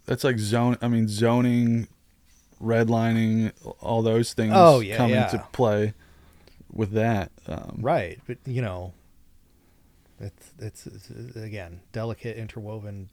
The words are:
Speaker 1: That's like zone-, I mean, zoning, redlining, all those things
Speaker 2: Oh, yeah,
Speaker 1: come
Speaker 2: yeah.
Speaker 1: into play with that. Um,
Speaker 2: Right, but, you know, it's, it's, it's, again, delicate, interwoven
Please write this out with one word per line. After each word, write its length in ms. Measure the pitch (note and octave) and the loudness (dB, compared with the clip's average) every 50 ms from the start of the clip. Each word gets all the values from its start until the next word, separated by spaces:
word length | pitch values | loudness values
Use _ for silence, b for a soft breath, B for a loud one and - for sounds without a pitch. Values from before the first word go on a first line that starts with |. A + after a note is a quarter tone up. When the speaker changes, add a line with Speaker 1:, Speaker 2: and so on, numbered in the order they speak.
| _ | _
Speaker 1:
That's 180 | - G2 G2 - | -6 -4 0 0
like 160 | C#3 B2+ A2 | 0 0 0
zone-, 380 | G#2+ G2+ A2 A#2 A#2+ B2 B2 - | 0 0 0 2 2 2 0 0
I 60 | - A#2+ | 0 0
mean, 220 | A#2+ A2+ A2+ G#2+ | 0 2 0 0
zoning, 800 | G#2 G#2 A2+ A#2 A#2+ B2 B2 B2 A#2+ A#2+ A#2+ A#2 A#2 A#2 G#2+ - - _ _ _ _ _ _ _ _ _ _ _ _ - G2+ | 0 2 2 4 4 4 2 2 2 2 2 2 2 0 -2 -4 -10 _ _ _ _ _ _ _ _ _ _ _ _ -8 -4
redlining, 880 | A2 A#2 A#2 A#2 A2+ A#2 A2+ A2+ A#2 A2+ A2+ A2 A2 A2 A2+ A2 A2 - - - - - - | 0 2 2 2 2 2 2 2 2 2 2 2 2 2 0 0 -2 -4 -8 -14 -16 -16 -10
all 200 | - - A#2 A2+ A2+ | -6 -4 -2 0 2
those 280 | A2+ A2 A#2 A#2 - - | 2 2 2 2 0 0
things 200 | - A3 A3 A3 | -2 0 4 6
Speaker 2:
Oh, 240 | G3 F3+ E3 D3 B2+ | 8 10 10 10 8
yeah, 160 | A2 F#2+ G#2+ | 4 0 0
Speaker 1:
come 140 | A2+ A#2+ A#2 | 0 2 2
Speaker 2:
yeah. 140 | B2+ B2+ B2 | 4 2 2
Speaker 1:
into 140 | G2 B2 G#2+ - - | 0 -2 -4 -6 -6
play 420 | - - B2+ A2 G#2 G#2 G#2 G#2+ G#2+ b b b b b b b b b b b b b b - | -4 0 0 2 2 2 0 -2 -4 b b b b b b b b b b b b b b -12
with 200 | - - A2 G2 | -6 -4 -4 -2
that. 400 | G#2 A2 A2 A#2 A2+ G2+ F2+ - - - - - | 0 0 2 2 2 0 -2 -6 -10 -16 -14 -12
Um, 320 | - - - - - - | -10 -10 -10 -12 -10 -6
Speaker 2:
Right, 380 | - C3 E3+ D3+ G2 E2+ - - - | -2 -2 0 -2 -2 -4 -10 -12 -14
but, 120 | - B2+ - - | -14 -14 -12 -10
you 160 | C3+ B2 B2+ | -8 -6 -4
know, 320 | B2 G#2 F#2 F2+ F2+ F#2 F2+ - _ _ - - - - - - _ _ _ _ b b b b b b b b b b _ - | -4 -4 -6 -8 -10 -14 -16 -18 _ _ -20 -20 -20 -20 -20 -20 _ _ _ _ b b b b b b b b b b _ -16
it's, 300 | - G2+ - _ - - - - | -16 -16 -16 _ -20 -20 -20 -16
it's, 260 | A2 G#2+ - - - | -14 -14 -14 -16 -18
it's, 500 | - - G#2 - - A#2 A2 A2+ B2 - A2 | -18 -18 -18 -18 -18 -18 -18 -16 -16 -16 -14
again, 420 | A2 A2 G#2 G#2 F2+ E2+ E2+ F2 - _ - | -14 -12 -12 -12 -12 -14 -16 -18 -18 _ -10
delicate, 420 | A2+ A2 A#2 A2+ - - A#2+ A2 A2+ | -8 -8 -8 -8 -8 -10 -12 -10 -10
interwoven 720 | A2 G#2+ - A2+ G#2 G#2 G#2+ A2 G#2 G#2 G2+ G2+ F#2 F#2 | -12 -12 -12 -12 -12 -12 -12 -12 -12 -12 -12 -14 -14 -14